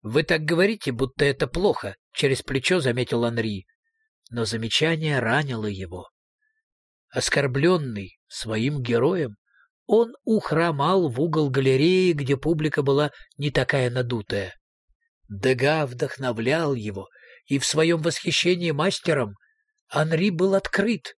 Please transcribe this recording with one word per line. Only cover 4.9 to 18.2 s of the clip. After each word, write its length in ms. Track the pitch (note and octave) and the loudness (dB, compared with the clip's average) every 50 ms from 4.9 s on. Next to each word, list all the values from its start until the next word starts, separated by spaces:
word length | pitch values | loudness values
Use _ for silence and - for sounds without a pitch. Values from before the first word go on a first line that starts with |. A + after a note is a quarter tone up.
| E3 D#3 D#3+ D3+ D3 C3 | 0 0 -2 -2 0 0
ранило 480 | A2+ A2 A#2 C#3+ D#3 C#3 B2 A2 G#2+ | 0 2 2 0 0 -2 -4 -4 -4
его. 420 | G#2+ G2+ F#2+ F#2+ E2+ F2+ F2 - - _ _ _ _ _ _ _ _ _ _ _ _ _ _ _ _ _ _ _ _ | -4 -6 -6 -10 -10 -12 -14 -14 -16 _ _ _ _ _ _ _ _ _ _ _ _ _ _ _ _ _ _ _ _
Оскорблённый 1080 | - C3 - - - D3 C#3 C#3 B2 C3+ D3 F3 F#3 F3 D3 B2+ A2 G2+ F#2+ G2 _ _ _ | -6 -4 -2 0 0 0 0 0 -2 0 2 2 2 2 0 -4 -8 -10 -12 -12 _ _ _
своим 540 | _ - - - A2+ A2 A2 A2+ C#3 D3+ C#3+ | _ -14 -10 -8 -4 -2 -2 -2 -2 -2 -4
героем, 540 | B2 A#2+ A#2+ A#2 B2 D#3 F#3+ F3+ D3+ A2+ G#2 _ _ _ _ _ _ _ _ _ _ | -2 0 0 2 2 2 0 0 -4 -6 -8 _ _ _ _ _ _ _ _ _ _
он 280 | - G#3+ A3+ A#3 A3+ C4+ - _ | 2 4 4 4 2 -2 -12 _
ухромал 840 | - A3 G#3 - - D#3 D#3 E3+ E3+ D#3 C#3 C#3 D#3+ F#3+ F#3+ F3 D3 | 0 0 0 2 0 0 2 2 2 2 2 2 4 4 4 2 2
в 120 | A#2 A#2+ | 0 0
угол 280 | D#3 E3+ D3+ D#3 D3+ C#3 | -2 0 2 0 0 2
галереи, 640 | B2+ C#3 C3+ C3+ C3 C3 D3 F3 F#3 F#3 F#3 F3+ E3+ | 0 2 2 4 4 4 4 4 4 4 4 4 2
где 240 | D3 C#3+ B2+ C#3 | 0 0 0 0
публика 440 | C3 - D3+ E3+ D3+ D#3 D3+ - - | 0 2 -2 0 0 0 -2 0 0
была 300 | C#3 C3+ C#3 C#3 D3+ D3 - - - _ _ | 2 2 2 2 2 0 -4 -10 -20 _ _
не 140 | - C#3 D3 | -4 -4 0
такая 400 | - D3+ C3 - - C#3 B2+ B2 | 0 0 0 2 2 2 2 0
надутая. 640 | A#2+ B2+ B2 A#2+ B2 A2+ G#2 _ A2+ G2+ F#2+ - - _ _ _ _ _ _ _ _ _ _ _ _ _ _ _ | 0 -2 -2 -2 -2 -4 -4 _ -4 -4 -4 -6 -12 _ _ _ _ _ _ _ _ _ _ _ _ _ _ _
Дега 560 | G#2 G2+ G#2 B2+ C3 A#2+ B2+ C#3+ D#3 D#3+ D3+ | -12 -2 0 0 2 4 2 2 2 2 0
вдохновлял 880 | B2+ B2 A#2+ C#3+ C3+ - - C3 B2+ A#2 G#2+ A2+ A#2+ D3 E3 E3 D3 C#3 | -2 -2 -6 -6 -6 -6 -6 -6 -4 -4 -2 0 0 0 0 0 0 -2
его, 340 | A#2+ G#2 G#2+ G2 F#2+ F#2 - _ - - - - - _ | -2 -4 -6 -8 -8 -12 -14 _ -20 -20 -20 -20 -20 _
и 140 | _ C#3 C#3 | _ -2 -2
в 60 | C3 | 0
своём 360 | - - D3+ D#3+ E3 E3+ E3 | 2 2 4 4 4 4 2
восхищении 680 | D#3 E3+ D#3 - | 2 -2 -2 -2